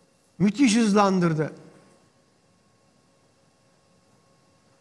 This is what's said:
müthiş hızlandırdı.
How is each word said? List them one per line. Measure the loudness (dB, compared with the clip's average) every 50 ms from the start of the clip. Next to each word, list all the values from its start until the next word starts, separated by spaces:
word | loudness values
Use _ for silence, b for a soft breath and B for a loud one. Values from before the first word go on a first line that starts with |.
| _ _ _ _ _ _ _ -2
müthiş | -2 -2 0 0 0 2 2
hızlandırdı. | 2 0 0 2 2 2 2 2 0 0 0 -2 -2 -4 -6 -10 -14 -20 -20 -20 -20 _ _ _ _ _ _ _ _ _ _ _ _ _ _ _ _ _ _ _ _ _ _ _ _ _ _ _ _ _ _ _ _ _ _ _ _ _ _ _ _ _ _ _ _ _ _ _ _ _ _ _ _ _ _ _ _ _ _ _ _